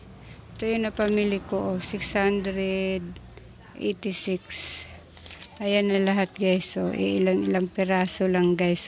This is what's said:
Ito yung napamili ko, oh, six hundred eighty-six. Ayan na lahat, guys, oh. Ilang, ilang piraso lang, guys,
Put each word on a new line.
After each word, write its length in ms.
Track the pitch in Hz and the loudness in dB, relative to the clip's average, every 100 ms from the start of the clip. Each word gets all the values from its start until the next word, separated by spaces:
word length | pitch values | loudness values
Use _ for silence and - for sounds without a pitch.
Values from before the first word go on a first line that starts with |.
| - - - - - | -20 -20 -20 -20 -18
Ito 100 | - 220 | -6 -2
yung 160 | 226 220 | 0 -2
napamili 560 | - 208 208 208 196 | 0 2 2 2 0
ko, 340 | - 196 196 185 | -2 -2 -2 -4
oh, 40 | |
six 320 | - 202 - | -4 -6 -2
hundred 880 | 208 196 202 190 190 190 190 190 190 175 180 - - - - - - | 2 2 2 -2 -2 -2 0 -2 -4 -6 -12 -18 -20 -20 -20 -20 -4
eighty-six. 640 | 208 196 196 180 - 185 - - - - - - - - - - - - | -4 -2 -6 -4 -4 -4 -4 -6 -4 -6 -10 -16 -20 -20 -18 -16 -16 -6
Ayan 320 | 202 202 202 | 0 2 4
na 160 | 196 196 | 4 4
lahat, 240 | 196 185 - | 2 0 2
guys, 400 | 190 185 - 185 | 2 2 0 -2
oh. 160 | 180 | -2
Ilang, 560 | 185 196 196 190 185 196 | 0 0 2 4 4 2
ilang 160 | 190 180 | 2 0
piraso 560 | - 190 190 185 - 185 | 0 2 2 2 0 2
lang, 240 | 185 180 | 4 4
guys, 320 | 175 175 175 | 4 2 0